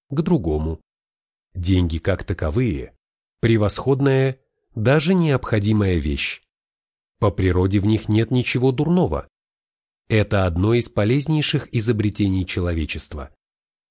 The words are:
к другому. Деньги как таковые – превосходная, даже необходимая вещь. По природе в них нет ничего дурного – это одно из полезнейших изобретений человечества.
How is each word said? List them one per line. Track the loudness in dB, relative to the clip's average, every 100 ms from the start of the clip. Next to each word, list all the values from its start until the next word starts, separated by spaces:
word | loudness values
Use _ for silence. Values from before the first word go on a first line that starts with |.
| -10
к | -4
другому. | 0 0 0 -4 -4 -8 _ _ _ _ _ _ _
Деньги | -8 0 2 2 -2
как | -2 -4
таковые – | -4 -6 -4 -2 -2 -4 -8 _ _ _ _ _
превосходная, | 2 4 2 0 0 2 2 2 2 -2 _ _ _
даже | -2 2 2 4
необходимая | 2 2 0 0 -2 2 2 2 0
вещь. | 0 -2 -4 -10 _ _ _ _ _ _ _ -2
По | -2
природе | 0 0 2 2 2
в | 2
них | 0 2
нет | 0 2
ничего | 0 -2 0 0
дурного – | 0 0 0 0 -2 -8 _ _ _ _ _ _ _ -2
это | 0 2 2 0
одно | 2 2
из | 2 0
полезнейших | -2 0 0 0 -2 0 -4 -4
изобретений | -4 -2 0 -2 0 0 0
человечества. | -2 -4 -4 -2 -4 -6 -10 -12 -14 _ _ _ _ _ _